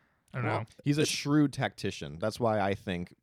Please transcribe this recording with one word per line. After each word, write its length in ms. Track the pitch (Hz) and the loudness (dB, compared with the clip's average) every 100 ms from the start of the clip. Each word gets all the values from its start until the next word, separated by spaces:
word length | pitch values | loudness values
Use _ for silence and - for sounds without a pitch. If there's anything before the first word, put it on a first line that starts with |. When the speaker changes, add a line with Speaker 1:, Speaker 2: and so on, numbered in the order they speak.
| _ _ _ | _ _ _
Speaker 1:
I 40 | 131 | -4
don't 60 | 117 | -2
Speaker 2:
Well, 140 | 113 | -2
Speaker 1:
know. 60 | 113 - | -6 -4
Speaker 3:
He's 120 | 143 143 | 0 2
a 60 | |
Speaker 2:
it's 80 | 147 | 2
Speaker 3:
shrewd 420 | - 143 151 143 | 0 2 4 4
tactician. 680 | 131 110 - 101 - 73 78 | 2 -4 -2 -6 -4 -8 -4
That's 220 | 107 - | -4 0
why 180 | 117 107 | 0 2
I 140 | 98 | 0
think, 400 | 98 - 87 87 - | 0 -2 -4 -4 -12